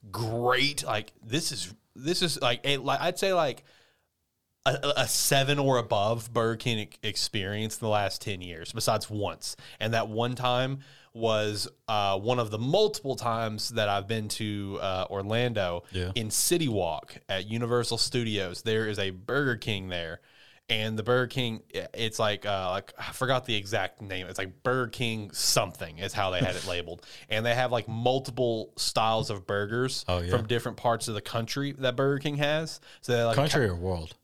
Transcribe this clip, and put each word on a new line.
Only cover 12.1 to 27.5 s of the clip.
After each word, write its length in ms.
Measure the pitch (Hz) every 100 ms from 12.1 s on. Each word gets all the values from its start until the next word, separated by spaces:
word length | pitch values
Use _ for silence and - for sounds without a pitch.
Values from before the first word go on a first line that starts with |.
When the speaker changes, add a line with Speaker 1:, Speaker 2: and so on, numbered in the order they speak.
| 98
Speaker 1:
one 200 | 104 123
of 120 | 110
the 80 | 107
multiple 580 | 123 185 214 208 139 123
times 540 | 120 113 113 107 -
that 180 | 113 104
I've 180 | 101 98
been 200 | 113 107
to, 500 | - 107 104 98 98
uh, 240 | 95 92 92
Orlando 760 | 98 98 113 123 110 92 87 -
Speaker 2:
Yeah. 220 | 95 90
Speaker 1:
in 160 | 92 107
City 380 | - - 170 156
Walk 480 | 104 87 76 - - _
at 180 | 95 98
Universal 500 | 113 120 120 113 117
Studios. 640 | - 123 117 104 92 90
There 260 | 113 110 110
is 100 | 104
a 120 | 98
Burger 460 | 92 98 127 143 113
King 320 | - 101 95
there. 320 | 87 85 85 _ - - - _
And 300 | 113 110 110
the 60 |
Burger 240 | 107 123 123
King, 320 | 135 123 110 -
i-, 120 | - 87
it's 240 | - 113 107
like, 260 | 110 104
uh, 260 | 104 98 92
like, 220 | 92 - -
I 140 | -
forgot 340 | - 127 131 123
the 80 |
exact 480 | 107 101 107 95 -
name. 240 | 104 92 92
It's 100 | 92
like 280 | 95 90
Burger 260 | - 127 123
King 400 | - 120 113 104
something 640 | - - - 101 - 87 80
is 140 | 95
how 180 | - 95
they 100 | 90
had 160 | 87 92
it 100 | 92
Speaker 2:
<laughs> 20 |
Speaker 1:
labeled. 380 | 87 85 87 - - -
And 160 | 110
they 80 | 117